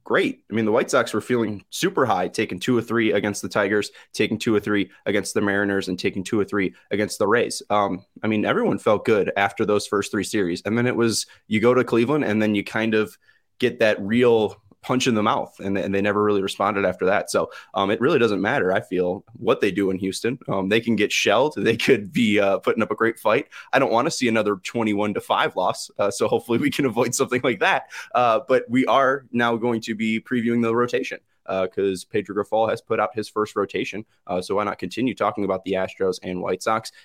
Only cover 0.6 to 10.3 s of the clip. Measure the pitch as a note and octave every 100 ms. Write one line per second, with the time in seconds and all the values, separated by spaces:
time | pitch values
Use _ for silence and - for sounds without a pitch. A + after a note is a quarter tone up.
0.6 | A2 A#2 - C3+ A#2 A2 - B2 G#2+ G2+
1.6 | - - - - B2 F#2+ F2+ - A2 F#2
2.6 | - A#2+ - A#2 A2 G2+ G#2 G2+ F#2+ A2+
3.6 | G2 G#2 G2+ - - - G#2 G#2+ - G#2
4.6 | G#2+ G#2 F#2 - - G2+ F2+ A2 G2+ G2+
5.6 | G2+ G2 F#2 F#2 G2+ F#2+ F2+ A2 F#2+ G#2
6.6 | F#2 - - G2+ G#2 - G2+ A#2 G2 -
7.6 | - G#2 G2+ F2+ - - G#2+ A2 G2+ E3
8.6 | G3 G2+ - G2+ - G#2+ F2 - G2 -
9.6 | G#2 G#2 - G#2 G2+ G#2+ F#2